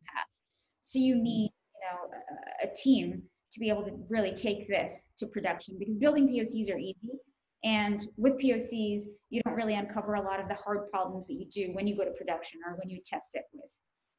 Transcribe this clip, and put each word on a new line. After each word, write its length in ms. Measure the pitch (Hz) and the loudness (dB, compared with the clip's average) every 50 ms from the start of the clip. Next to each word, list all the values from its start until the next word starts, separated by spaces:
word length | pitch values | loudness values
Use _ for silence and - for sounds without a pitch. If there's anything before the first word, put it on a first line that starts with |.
| 160 | -18
path. 220 | - - - - - _ _ _ _ _ _ _ _ _ _ | -8 -6 -6 -6 -6 _ _ _ _ _ _ _ _ _ _
So 180 | - - - 262 | -14 -2 2 4
you 160 | 254 262 254 | 6 6 6
need, 360 | 233 226 233 226 220 214 - - _ _ _ _ | 6 4 4 2 2 2 0 -2 _ _ _ _
you 60 | - 190 | -10 -8
know, 800 | 185 175 - - - - - - - - - - - - - - | -8 -6 -6 -8 -10 -10 -12 -12 -12 -12 -12 -10 -10 -4 -4 -4
a, 40 | - | -4
a 40 | - | -4
team 500 | - - 269 254 196 175 175 180 180 - - _ _ _ _ | 2 6 8 8 8 6 0 -4 -6 -10 -12 _ _ _ _
to 80 | - 214 | -8 -2
be 100 | 226 214 | 0 0
able 140 | 208 202 - | 2 0 0
to 100 | 196 - - - - | -4 -8 -10 -6 -2
really 220 | 226 220 202 190 214 | 0 2 2 0 0
take 320 | - - 214 202 208 - | -2 0 0 0 -2 -2
this 400 | - 196 160 151 - - - - _ _ | 0 0 0 0 0 -6 -12 -16 _ _
to 80 | - 226 | -10 -10
production, 500 | - - 208 190 180 165 - - - 190 180 | -6 -4 -2 -2 0 -2 -2 -6 -12 -10 -6
because 180 | 202 220 214 | -4 -4 0
building 300 | 202 269 294 294 294 269 | 4 6 6 8 8 6
P 120 | 247 247 233 | 6 6 2
O 40 | 220 | 0
Cs 260 | 220 - 220 208 196 | 0 0 -2 0 0
are 80 | 180 | -2
easy. 320 | - - 190 190 - 214 240 269 - - _ _ _ _ _ _ _ - | -2 -4 -6 -8 -8 -10 -10 -10 -12 -12 _ _ _ _ _ _ _ 0
And 420 | 220 220 214 208 208 202 202 - - - | 2 2 4 4 2 0 -2 -4 -8 -2
with 220 | 208 226 269 269 | 4 4 4 4
P 160 | 262 269 254 233 | 6 4 4 4
O 60 | 220 | 4
Cs, 500 | 226 - 233 220 214 208 208 202 208 - - - _ _ | 0 -2 -2 -2 0 0 0 -2 -4 -6 -12 -16 _ _
you 100 | - 233 - | -4 -2 -2
don't 120 | 233 - | 0 0
really 180 | 226 226 214 208 | 0 0 0 0
uncover 400 | 208 208 - - 214 196 208 208 | 0 -2 -2 -4 -4 -2 0 0
a 60 | 202 | 0
lot 180 | 190 196 196 196 | 0 0 -2 -2
of 80 | 190 | -2
the 60 | 190 196 | -4 -6
hard 380 | - - 202 208 208 208 - | -6 -2 -2 -2 -2 -2 -2
problems 340 | - 190 185 185 190 185 185 | -2 -2 -2 -2 -4 -8 -8
that 60 | - 139 | -8 -8
you 140 | 185 185 | -8 -8
do 260 | - - 202 190 180 180 | -8 -6 -4 -4 -4 -2
when 140 | 190 202 | 0 0
you 100 | 208 202 | 0 2
go 80 | 202 190 | 0 0
to 60 | - | -2
production 480 | - - 156 170 165 165 - - 165 165 170 | -2 -4 -4 -4 -4 -4 -4 -10 -12 -10 -10
or 80 | 175 175 | -8 -8
when 160 | 185 185 185 | -8 -8 -10
you 100 | 185 - - | -10 -12 -10
test 280 | - - - - - - | -8 -8 -8 -8 -8 -8
it 120 | - - - | -8 -8 -8
with, 200 | - 285 285 - _ _ _ _ _ _ _ _ _ | -16 -20 -20 -20 _ _ _ _ _ _ _ _ _